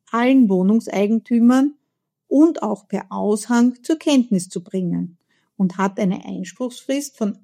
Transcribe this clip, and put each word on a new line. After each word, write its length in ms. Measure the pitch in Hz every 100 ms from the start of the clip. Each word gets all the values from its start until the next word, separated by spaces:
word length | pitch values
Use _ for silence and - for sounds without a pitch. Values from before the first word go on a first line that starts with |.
| _
allen 380 | 226 247 269 226
Wohnungseigentümern 1300 | 185 190 226 - - 202 226 - 240 233 254 285 294 _ _ _ _ -
und 340 | 269 330 -
auch 240 | 220 208 _
per 240 | 190 -
Aushang 720 | 196 196 214 - 240 247 247
zur 140 | - 320
Kenntnis 520 | - 277 247 190 180
zu 140 | 190
bringen 560 | 175 190 180 175 175 - _ _ _ -
und 220 | 190 180
hat 200 | 196 196
eine 260 | 202 190
Einspruchsfrist 920 | - 190 185 - 254 247 - 269 285 -
von 220 | 214 -